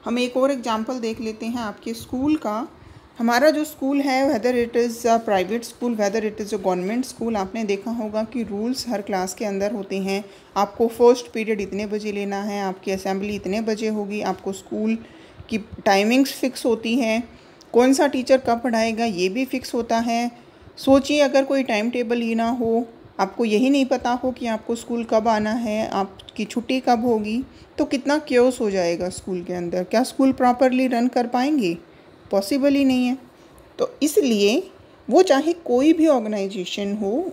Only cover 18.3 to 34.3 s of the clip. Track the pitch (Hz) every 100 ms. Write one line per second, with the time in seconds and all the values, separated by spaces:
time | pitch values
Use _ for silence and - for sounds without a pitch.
18.3 | 262 262 233 247 226 226 220 233 175 185
19.3 | 208 262 262 - 247 233 226 233 233 240
20.3 | - - - - - - 277 269 294 277
21.3 | 269 269 277 254 214 220 247 233 240 233
22.3 | 226 226 247 226 226 240 - - - 190
23.3 | - 233 208 254 285 269 254 254 247 254
24.3 | 254 240 220 - 233 - 233 226 220 220
25.3 | 214 214 233 233 214 220 - 202 - -
26.3 | - 208 - 220 262 254 240 247 220 208
27.3 | 226 269 - - - 302 277 269 294 294
28.3 | 247 247 254 220 196 170 170 180 185 -
29.3 | 180 175 180 175 175 180 220 254 - 269
30.3 | 254 247 247 262 254 262 240 247 254 233
31.3 | 247 262 311 190 170 - - - - -
32.3 | 196 196 285 277 277 269 254 247 262 -
33.3 | - - - - - - - 294 415 277